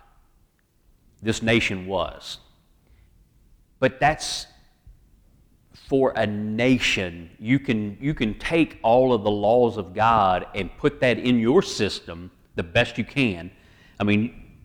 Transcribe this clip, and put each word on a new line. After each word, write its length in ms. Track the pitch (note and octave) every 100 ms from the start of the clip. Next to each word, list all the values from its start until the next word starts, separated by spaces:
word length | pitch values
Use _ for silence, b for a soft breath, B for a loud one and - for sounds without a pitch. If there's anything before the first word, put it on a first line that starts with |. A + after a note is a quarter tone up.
| _ _ _ _ _ _ _ _ _ _ _ _
This 200 | G#2 G#2+
nation 440 | A2+ A#2 - G2 F#2
was. 540 | F#2+ D#2 D2+ - - _ _ _ _ _ _ _ _ _ _ _ _ _ _
But 200 | C3 -
that's 480 | D3 D#3 - - - _ _ _ - - _ _ _ _ _ _ _
for 380 | - - C3+ C3 B2
a 100 | G#2+
nation. 1040 | G#2 G#2+ G#2+ B2 B2+ - - F#2 E2+ E2 -
You 200 | G#2+ C3+
can, 380 | C#3 A2+ G#2 G2+
you 120 | C#3
can 240 | D#3 A2+ G2+
take 400 | - E3+ D#3 -
all 320 | A2+ A#2+ C3
of 100 | A#2+
the 80 | G#2
laws 460 | G#2 G#2 A#2+ A#2+ A2
of 160 | F#2
God 540 | F#2 A2 A2+ G2 F2+ F2+ G#2
and 200 | F2+ -
put 220 | D3 -
that 180 | C3 A2
in 200 | B2+ B2
your 220 | A2+ E3
system 680 | F#3 - G#2 - - E2+ F2+ - _ -
the 80 |
best 340 | F2 A2+ A#2+ -
you 60 |
can. 480 | A2 C#3+ B2 F2 E2+ - b b b b
I 40 |
mean, 320 | G2+ G#2 A2+ - - -